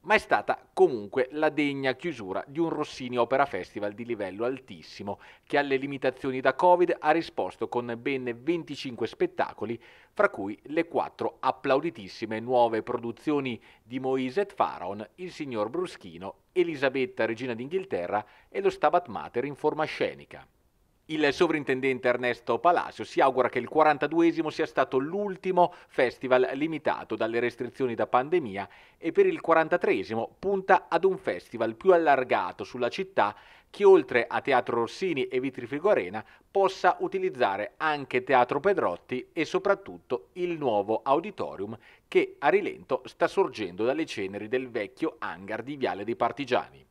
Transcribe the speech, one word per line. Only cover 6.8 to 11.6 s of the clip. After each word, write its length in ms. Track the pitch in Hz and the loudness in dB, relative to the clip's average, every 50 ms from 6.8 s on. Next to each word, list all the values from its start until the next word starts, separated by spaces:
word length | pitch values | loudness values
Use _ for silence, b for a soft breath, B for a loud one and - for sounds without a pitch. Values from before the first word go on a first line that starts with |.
| 180 180 170 - | 4 2 0 -2
ha 120 | - 151 156 | 2 2 2
risposto 560 | 165 160 - - - 98 92 - _ 113 107 | 2 0 -4 -6 -6 -6 -6 -4 _ -8 -4
con 260 | - 120 120 120 117 | -4 -4 -4 -4 -8
ben 400 | 117 120 143 139 131 127 123 120 117 123 | -6 -4 -4 -4 -4 -4 -6 -8 -6 -2
venticinque 640 | 151 175 170 156 - 147 - - 139 120 107 120 | -2 -2 -2 -2 -8 -12 -10 -10 -10 -6 -4 -6
spettacoli, 760 | 110 - _ 180 175 - - - - - - 113 107 120 - B B B B B B B | -6 -2 _ -4 -4 -2 -4 -6 -6 -4 -10 -8 -8 -8 -8 B B B B B B B
fra 160 | - 156 151 | 0 0 0
cui 280 | - - 98 101 107 - _ | 2 -2 -8 -8 -8 -10 _
le 240 | 135 147 165 165 170 | -6 -2 -2 -2 0
quattro 480 | - 127 85 - - - 110 113 - _ | -2 -2 -2 -2 -4 -4 -4 -4 -4 _
applauditissime 1000 | - 131 - - | -2 -2 -2 0